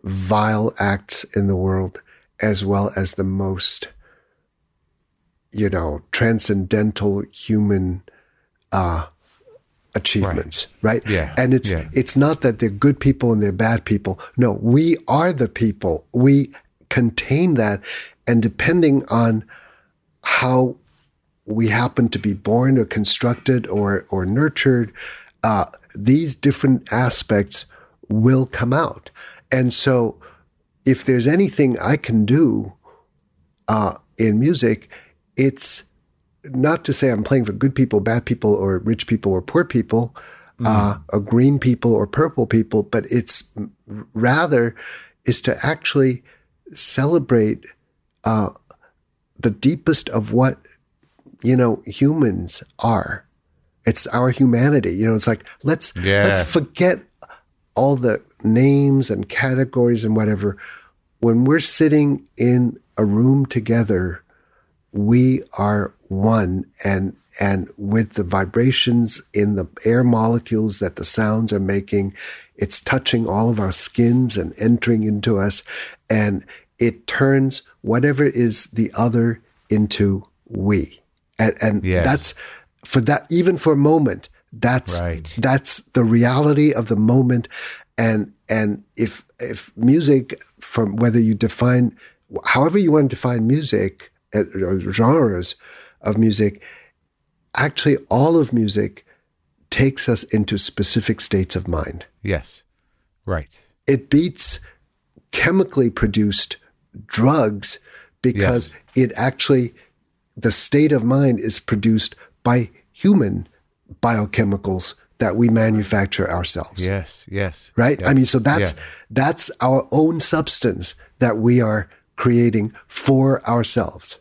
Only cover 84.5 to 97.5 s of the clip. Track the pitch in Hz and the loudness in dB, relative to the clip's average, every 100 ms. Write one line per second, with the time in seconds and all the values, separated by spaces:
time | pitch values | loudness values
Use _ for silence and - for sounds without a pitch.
84.5 | 113 120 127 - 87 87 82 78 - 127 | -4 0 0 -2 -4 -4 -8 -10 -4 0
85.5 | 135 - - _ 131 117 117 120 127 151 | 0 0 -4 _ 0 2 4 4 2 2
86.5 | 147 147 123 113 107 110 127 123 123 - | 4 2 0 -2 0 4 4 4 0 -4
87.5 | - - - _ - 113 107 98 _ - | -14 -16 -18 _ -2 0 0 -4 _ -4
88.5 | 110 104 104 _ - 113 - _ _ 123 | -2 -2 -4 _ -6 -4 -6 _ _ -12
89.5 | 107 - - 120 156 147 135 117 - - | -12 -16 0 2 4 4 2 0 -14 -18
90.5 | _ - - 107 104 120 117 110 104 113 | _ -8 -4 -2 0 2 4 2 2 -2
91.5 | - 123 123 123 - - _ _ - - | 0 2 2 0 -4 -20 _ _ -10 -2
92.5 | - 156 196 175 151 135 123 127 120 113 | 0 2 2 2 2 2 -2 -4 0 0
93.5 | 147 143 104 98 - - _ _ 104 - | 0 0 0 -2 -6 -20 _ _ -4 -2
94.5 | 98 90 95 98 101 117 160 120 90 87 | -4 -2 -2 -2 0 2 4 2 -2 -6
95.5 | - - - - _ - 104 113 104 104 | -10 -18 -20 -20 _ -4 2 2 2 0
96.5 | - - - _ _ _ _ _ _ _ | -2 -20 -20 _ _ _ _ _ _ _